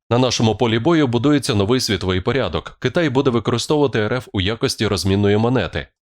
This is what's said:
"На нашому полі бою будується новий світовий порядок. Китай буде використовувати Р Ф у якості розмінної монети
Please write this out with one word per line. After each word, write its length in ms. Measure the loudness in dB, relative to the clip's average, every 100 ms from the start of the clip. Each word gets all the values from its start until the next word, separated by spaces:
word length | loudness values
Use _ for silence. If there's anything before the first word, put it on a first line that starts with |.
| -2
"На 80 | 0
нашому 380 | 2 2 0 2
полі 220 | 0 0
бою 280 | 2 2 2
будується 480 | 2 2 2 0
новий 260 | 0 2 0
світовий 400 | 0 -2 -2 -2
порядок. 560 | -2 -2 -2 -4 -8 -6
Китай 280 | -4 -2 0
буде 220 | 0 0
використовувати 680 | 0 0 -2 0 0 0 0
Р 160 | -2
Ф 140 | -4 -4
у 80 | -4
якості 460 | -2 -2 -2 -2 -2
розмінної 500 | 0 0 2 4 2
монети 500 | 2 0 -2 -6 -10 _